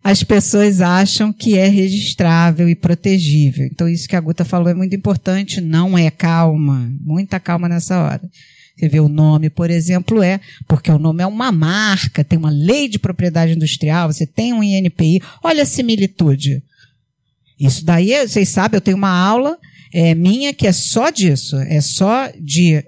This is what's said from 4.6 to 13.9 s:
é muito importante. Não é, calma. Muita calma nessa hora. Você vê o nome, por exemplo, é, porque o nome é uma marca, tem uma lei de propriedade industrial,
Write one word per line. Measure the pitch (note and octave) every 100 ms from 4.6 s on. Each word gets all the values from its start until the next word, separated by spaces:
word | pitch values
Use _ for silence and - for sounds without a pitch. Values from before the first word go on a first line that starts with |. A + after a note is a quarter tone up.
| F3
é |
muito | F3 F#3+ G3
importante. | G#3 F#3 - F#3 G3+ -
Não | E3 D#3+ F#3 F3+
é, | D#3+
calma. | - E3 E3 E3 D#3 C#3+ C3+ A#2+ C3+
Muita | D3+ D#3+ G3 F#3+
calma | - E3+ F3
nessa | E3+ E3+ F3+
hora. | D3+ - F3+ _ - _ _
Você | - D#3+
vê | D3+
o | D3+
nome, | D3+ D#3 D3+ D#3
por | - E3+
exemplo, | E3+ E3 F3+ F3+ A3
é, | F3+ F#3+ - - -
porque | D3+ -
o | D3+
nome | D#3+ E3
é | F#3
uma | G#3+ B3+
marca, | E3+ D#3 G3 G#3+ F#3+ - -
tem | D3 E3
uma | D#3
lei | D3 E3 C#4 C#4
de | G3+
propriedade | G3 F3 F3+ E3 E3
industrial, | E3 D#3 - D3+